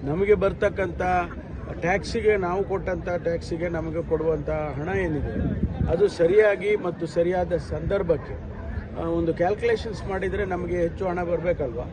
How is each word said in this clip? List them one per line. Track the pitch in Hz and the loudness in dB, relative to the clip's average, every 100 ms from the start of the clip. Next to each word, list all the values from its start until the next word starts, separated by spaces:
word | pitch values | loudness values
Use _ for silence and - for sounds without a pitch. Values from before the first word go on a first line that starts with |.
| 135 | -2
ನಮಗೆ | 160 202 | 0 4
ಬರ್ತಕ್ಕಂಥ | 208 196 185 208 196 185 165 180 180 170 - - - - - | 4 4 2 0 0 -4 -2 0 0 0 -8 -10 -10 -10 -4
ಟ್ಯಾಕ್ಸಿಗೆ, | 170 190 - 233 214 208 | 0 0 0 2 4 4
ನಾವು | 175 185 | 2 0
ಕೊಟ್ಟಂಥ | 185 190 170 180 180 | 0 -2 -2 -4 -2
ಟ್ಯಾಕ್ಸಿಗೆ | 175 170 170 - 165 175 | -2 0 -2 -2 -4 -2
ನಮಗೆ | 170 160 160 | -2 -2 -4
ಕೊಡುವಂಥ | 151 156 160 156 147 | 0 0 2 0 -2
ಹಣ | 156 151 135 160 196 | -2 -2 -4 -2 0
ಏನಿದೆ, | 180 147 120 107 - - - - - | 0 0 -2 -2 -2 0 -2 0 2
ಅದು | 170 196 | 4 4
ಸರಿಯಾಗಿ | - 170 202 214 202 196 208 | 4 6 8 6 4 2 0
ಮತ್ತು | 185 170 165 | 0 -4 -2
ಸರಿಯಾದ | 180 170 185 170 170 | 2 2 2 0 -2
ಸಂದರ್ಭಕ್ಕೆ, | - 156 160 202 170 151 - 110 - - - - - - | -2 -4 0 0 2 2 0 -10 -10 -10 -6 -8 -8 -6
ಆ, | |
ಒಂದು | 165 170 165 | -2 0 0
ಕ್ಯಾಲ್ಕುಲೇಷನ್ಸ್ | 160 175 208 233 220 233 196 196 | 2 2 2 0 0 -2 -8 -4
ಮಾಡಿದರೆ | 190 185 190 | -4 -2 -2
ನಮಗೆ | 196 175 175 175 | -2 -4 -2 0
ಹೆಚ್ಚು | 170 165 190 | 0 0 -2
ಹಣ | 175 | -2
ಬರಬೇಕಲ್ವಾ? | 170 170 170 170 139 113 - | -2 0 0 0 -2 -4 -8